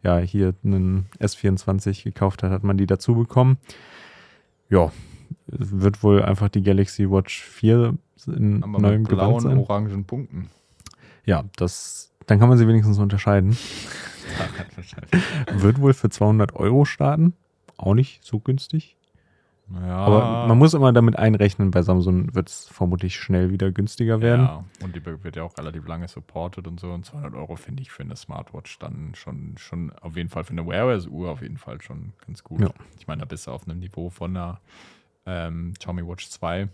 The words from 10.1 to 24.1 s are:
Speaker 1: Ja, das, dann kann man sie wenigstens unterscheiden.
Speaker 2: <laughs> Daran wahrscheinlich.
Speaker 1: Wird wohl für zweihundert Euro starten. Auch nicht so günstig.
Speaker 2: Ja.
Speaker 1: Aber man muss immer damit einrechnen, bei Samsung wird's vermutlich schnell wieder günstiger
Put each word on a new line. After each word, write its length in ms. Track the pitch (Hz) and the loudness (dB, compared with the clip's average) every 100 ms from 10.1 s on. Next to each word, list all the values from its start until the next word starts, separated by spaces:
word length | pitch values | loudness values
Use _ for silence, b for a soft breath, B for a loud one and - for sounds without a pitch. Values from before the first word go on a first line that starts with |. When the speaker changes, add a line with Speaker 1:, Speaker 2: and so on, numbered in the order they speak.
| 120 135 76 - _ _ _ - b b b | -10 -10 -12 -14 _ _ _ -20 b b b
Speaker 1:
Ja, 200 | - 85 95 - | 0 0 0 -4
das, 560 | 90 - - - - _ - | -4 -4 -14 -16 -20 _ 2
dann 120 | 104 | 6
kann 100 | 120 | 8
man 80 | 123 | 8
sie 80 | 113 | 6
wenigstens 300 | 113 107 101 | 6 4 2
unterscheiden. 580 | 101 101 - 101 95 117 - - - - | 2 0 2 2 4 0 -4 -14 -14 -14
Speaker 2:
<laughs> 420 | - - - - | -16 -16 -12 -8
Daran 280 | - - - | -8 -8 -14
wahrscheinlich. 880 | - 90 - - 175 - 160 127 101 | -14 -18 -18 0 0 0 -6 -4 2
Speaker 1:
Wird 180 | 98 127 | 4 6
wohl 120 | 139 | 4
für 140 | 131 104 | 4 2
zweihundert 440 | - 104 110 104 | 2 2 4 2
Euro 300 | - 95 127 | 0 2 4
starten. 500 | 143 - 139 151 170 170 _ _ _ _ | 2 2 -2 4 2 2 _ _ _ _
Auch 180 | 95 | 2
nicht 300 | 107 131 - | 2 2 -4
so 140 | - 110 | -8 -8
günstig. 560 | 123 131 - 156 - _ _ _ _ _ _ _ - | -4 -4 -4 -8 -8 _ _ _ _ _ _ _ -16
Speaker 2:
Ja. 220 | 92 90 90 | -10 -6 -2
Speaker 1:
Aber 500 | 101 104 117 117 120 | 4 4 4 -2 4
man 120 | 117 | 6
muss 160 | 156 | 6
immer 180 | 160 131 | 6 6
damit 240 | 120 117 107 | 6 4 4
einrechnen, 520 | 110 107 104 - 98 | 2 4 2 2 2
bei 100 | 90 | 2
Samsung 520 | 87 92 90 90 80 | 2 2 2 0 0
wird's 340 | 92 82 - - | -4 -6 -10 -20
vermutlich 460 | - 90 90 92 - | -6 -4 -2 -6 -8
schnell 340 | - 92 92 | -2 0 0
wieder 200 | 95 95 | 0 -2
günstiger 480 | 92 101 - 113 | -2 -6 -4 -2